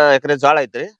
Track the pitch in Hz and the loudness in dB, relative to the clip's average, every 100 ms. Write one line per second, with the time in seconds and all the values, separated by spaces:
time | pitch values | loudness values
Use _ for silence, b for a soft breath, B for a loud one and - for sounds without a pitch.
0 | 147 135 147 143 139 151 127 120 175 214 | 4 2 0 -2 0 0 -4 -10 -14 _